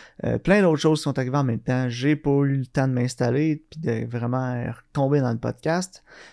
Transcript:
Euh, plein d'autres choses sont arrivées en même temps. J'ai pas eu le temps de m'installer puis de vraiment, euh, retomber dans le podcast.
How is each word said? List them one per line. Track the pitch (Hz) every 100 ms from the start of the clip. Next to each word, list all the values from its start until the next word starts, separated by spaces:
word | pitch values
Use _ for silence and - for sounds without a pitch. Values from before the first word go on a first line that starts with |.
| - -
Euh, | - 120
plein | 156 202
d'autres | 185 156
choses | 160 151
sont | 147 135
arrivées | 127 139
en |
même | 135 113
temps. | - 127 127
J'ai | 120 139
pas | 151 143 139
eu | 143 139
le | 127
temps | - 131
de |
m'installer | 127 123 - 123 127 160 151 _
puis | 160
de | 160 113 117
vraiment, | 117 120 127 127
euh, | 123 120
retomber | 123 _ - 160 147
dans | 127
le | 117
podcast. | 117 - 151 170 185 - _ - -